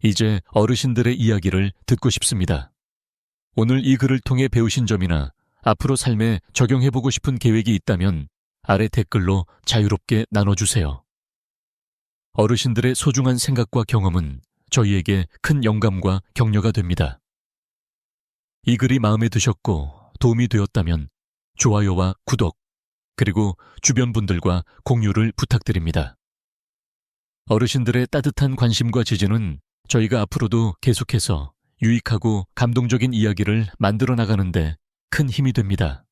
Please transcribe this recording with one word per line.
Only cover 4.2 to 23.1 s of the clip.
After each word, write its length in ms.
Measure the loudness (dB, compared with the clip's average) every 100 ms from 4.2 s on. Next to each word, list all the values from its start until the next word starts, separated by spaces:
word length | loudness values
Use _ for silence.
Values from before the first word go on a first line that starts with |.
| 0 0 2
배우신 360 | 2 0 0 0
점이나 460 | 0 0 0 -2 -10 _ _
앞으로 340 | -2 0 0 0
삶에 460 | 0 0 0 -2 -4
적용해보고 580 | -2 2 2 2 0 -2
싶은 280 | -2 -4 0
계획이 360 | 2 2 2 -2
있다면 520 | 0 -2 0 -2 -6 _ _ _
아래 240 | -2 0 0
댓글로 580 | 0 -2 0 0 0 -2 _ -4
자유롭게 600 | 0 2 0 0 -2 0
나눠주세요. 760 | 0 0 0 0 0 -2 -4 _ _ _ _ _ _ _ _ _ _ _ _ _
어르신들의 600 | -2 0 2 0 0 0 0
소중한 420 | 0 0 0 0
생각과 460 | -2 -2 -2 -2
경험은 580 | 0 0 0 0 -4 -8 _ _ _
저희에게 560 | 0 2 0 0 -2 -2 -8
큰 220 | -2 0
영감과 580 | 2 0 0 0 -2 -2 -6
격려가 380 | -2 0 2 0
됩니다. 480 | 0 -2 -2 -2 -4 _ _ _ _ _ _ _ _ _ _ _ _ _ _ -2
이 120 | 0
글이 220 | 2 2
마음에 300 | 2 2 0
드셨고 840 | 0 0 -2 -2 -2 -4 -12 _ -2
도움이 280 | 0 2 0
되었다면 640 | 0 -2 -2 -2 -2 -4 _ _ _ _ _
좋아요와 580 | 0 2 0 0 -2 -4 -6
구독, 320 | -2 -2 -4 _ _ _ _ _